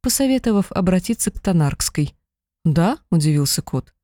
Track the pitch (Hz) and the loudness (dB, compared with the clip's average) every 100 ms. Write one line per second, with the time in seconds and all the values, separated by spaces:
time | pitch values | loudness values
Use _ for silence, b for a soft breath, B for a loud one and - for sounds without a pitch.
0 | 254 - 269 262 240 202 185 - 185 180 | -4 -2 0 0 2 0 0 -2 2 0
1 | 180 233 - - - 175 143 - - - | 0 -4 -4 -4 0 2 0 -2 -6 -4
2 | 147 _ _ _ _ _ 160 151 180 302 | -4 _ _ _ _ _ 0 2 2 -2
3 | _ 170 151 147 143 - - 131 - _ | _ 0 2 2 0 -4 -4 -8 -8 _